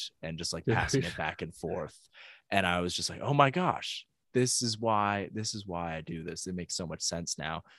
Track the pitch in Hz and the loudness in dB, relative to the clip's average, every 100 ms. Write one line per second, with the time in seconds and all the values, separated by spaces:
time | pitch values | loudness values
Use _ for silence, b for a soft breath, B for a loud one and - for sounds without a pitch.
0 | - - 82 82 85 82 120 107 76 - | -10 -10 -8 -6 -6 -2 2 2 4 2
1 | 85 - 78 - 82 - 95 90 76 - | 0 -2 -4 -4 -10 -6 -6 -4 -6 -12
2 | - B B B _ 98 90 90 87 - | -20 B B B _ 2 4 2 2 -2
3 | - 95 117 143 139 175 175 - - - | -4 -4 2 6 6 6 2 0 -4 -8
4 | - _ _ 127 123 - 120 107 113 107 | -12 _ _ 2 4 2 0 0 2 4
5 | 104 101 95 107 107 107 98 85 85 80 | 4 2 -2 -4 -4 -6 -6 -4 -2 -4
6 | 80 82 80 80 92 90 82 - 82 80 | -6 -8 -6 -6 -6 -6 -4 -4 -4 -4
7 | - 85 82 - 76 82 b | -2 -2 -4 -4 -4 -6 b